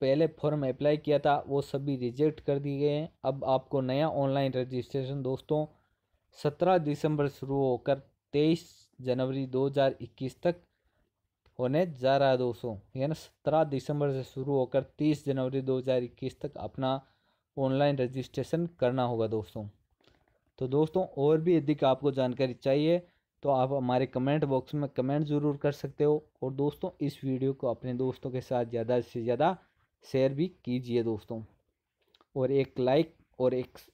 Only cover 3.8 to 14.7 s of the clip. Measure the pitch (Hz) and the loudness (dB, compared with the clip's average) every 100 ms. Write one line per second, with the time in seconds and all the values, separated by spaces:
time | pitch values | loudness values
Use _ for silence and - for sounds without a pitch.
3.8 | 127 135 160 143 139 135 135 127 127 127 | 0 0 0 0 0 0 0 -2 -4 -6
4.8 | 117 139 131 139 127 131 - 151 151 _ | -6 -6 -6 -6 -4 -6 -2 -2 -2 _
5.8 | _ _ _ _ _ - 151 - 175 185 | _ _ _ _ _ -6 -4 0 2 4
6.8 | 147 139 156 151 143 - 127 139 135 120 | 2 -2 0 0 0 -2 -4 0 0 0
7.8 | - 139 - _ _ 143 151 165 - _ | 0 -2 -4 _ _ 2 2 2 -4 _
8.8 | _ - 127 127 131 135 131 127 139 139 | _ -10 -2 0 0 -2 -2 0 0 2
9.8 | 135 - 120 - 131 - 175 170 _ _ | 2 0 -10 -8 -10 -2 -2 -2 _ _
10.8 | _ _ _ _ _ _ _ - 123 151 | _ _ _ _ _ _ _ -6 -2 0
11.8 | 180 131 127 139 139 127 123 117 123 101 | -2 0 2 4 4 2 0 -2 -8 -10
12.8 | - 131 139 156 - _ 147 151 156 139 | -12 -6 -4 -4 -10 _ 0 2 2 -2
13.8 | - 147 143 135 131 135 135 139 123 | -4 -2 -2 -2 -6 -8 -2 0 0